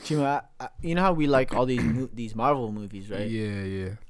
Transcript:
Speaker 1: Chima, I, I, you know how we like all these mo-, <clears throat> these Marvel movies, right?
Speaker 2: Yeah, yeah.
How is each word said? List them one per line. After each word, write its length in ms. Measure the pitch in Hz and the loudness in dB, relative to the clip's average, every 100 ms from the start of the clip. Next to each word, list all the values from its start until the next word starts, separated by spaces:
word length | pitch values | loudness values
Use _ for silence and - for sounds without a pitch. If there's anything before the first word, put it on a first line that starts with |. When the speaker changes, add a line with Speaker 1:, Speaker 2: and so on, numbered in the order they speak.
Speaker 1:
Chima, 420 | - 151 139 143 - - | -2 2 2 0 -4 -12
I, 40 | |
I, 40 | 127 - | -12 -8
you 120 | 170 | -2
know 80 | 170 | 2
how 100 | 190 | 4
we 140 | 165 147 | 4 4
like 280 | 135 131 | 4 4
all 100 | 107 127 | 2 2
these 160 | 123 | 2
mo-, 260 | 113 117 131 | 2 0 -2
<clears throat> 40 | |
these 200 | 113 113 | -6 -6
Marvel 380 | 110 127 143 113 | 0 2 2 0
movies, 360 | 107 101 101 101 | -6 -8 -10 -8
right? 180 | 98 110 | -6 -4
Speaker 2:
Yeah, 320 | 113 107 101 | -2 -4 -4
yeah. 260 | 95 95 92 107 | -4 -4 -6 -8